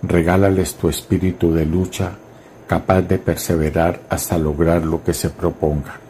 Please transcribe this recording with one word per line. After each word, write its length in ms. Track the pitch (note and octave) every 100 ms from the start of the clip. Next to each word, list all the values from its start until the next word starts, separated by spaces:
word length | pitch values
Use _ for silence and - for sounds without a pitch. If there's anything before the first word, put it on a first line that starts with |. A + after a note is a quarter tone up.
Regálales 720 | E2 F2 E2 F#2 G2 F#2+ F2+ -
tu 140 | E2+
espíritu 640 | D2 - F#2 F#2 F2 E2+
de 120 | E2 D#2+
lucha, 460 | E2+ F#2 - F#2 F#2 - - - - -
capaz 340 | E2 - F#2
de 140 | F2+ F#2
perseverar 840 | - E2 - E2+ D#2 D2 E2 F2+ -
hasta 280 | F#2 - E2+
lograr 460 | D#2 D2+ E2 E2+
lo 180 | D#2+ D#2+ -
que 80 |
se 160 | E2 E2
propongan. 640 | - F2 E2 D#2 D2+ C2+ - -